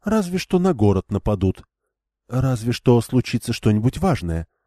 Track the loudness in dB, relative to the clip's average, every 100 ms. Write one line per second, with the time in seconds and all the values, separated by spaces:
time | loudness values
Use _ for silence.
0 | 0 -2 0 -6 -2 0 2 2 2 2
1 | -2 -4 -2 0 0 -2 -12 _ _ _
2 | _ _ _ -2 -2 -2 -4 0 4 4
3 | 4 -2 0 -6 -4 -2 0 2 0 -2
4 | -2 -2 -2 -6 -8 _